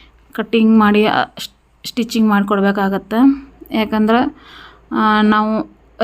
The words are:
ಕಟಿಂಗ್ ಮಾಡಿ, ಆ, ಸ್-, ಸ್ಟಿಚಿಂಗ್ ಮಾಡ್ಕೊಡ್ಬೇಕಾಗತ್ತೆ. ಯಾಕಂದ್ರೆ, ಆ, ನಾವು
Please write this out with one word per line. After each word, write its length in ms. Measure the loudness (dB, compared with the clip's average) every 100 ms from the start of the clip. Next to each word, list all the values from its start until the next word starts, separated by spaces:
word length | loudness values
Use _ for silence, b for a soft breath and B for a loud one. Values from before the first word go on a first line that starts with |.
| B B _
ಕಟಿಂಗ್ 460 | -12 -4 0 4 4
ಮಾಡಿ, 260 | 4 2 2
ಆ, 180 | 0 -4 -8
ಸ್-, 100 | -18 _ _ _ -12
ಸ್ಟಿಚಿಂಗ್ 420 | -8 -4 0 2
ಮಾಡ್ಕೊಡ್ಬೇಕಾಗತ್ತೆ. 920 | 2 0 0 0 0 -2 -4 -4 0 2 0 B B -8 -6
ಯಾಕಂದ್ರೆ, 560 | -2 0 0 0 0 -6 B B B B B
ಆ, 300 | -2 0 2
ನಾವು 540 | 2 0 0 -4 -6 _ _ -4